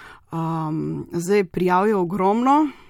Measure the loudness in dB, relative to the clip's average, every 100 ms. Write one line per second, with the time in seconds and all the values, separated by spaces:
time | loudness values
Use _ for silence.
0 | -20 -20 _ -6 -4 -4 -4 -4 -4 -6
1 | -8 -6 0 0 0 -2 0 2 2 0
2 | 0 0 0 2 4 4 2 -4 -20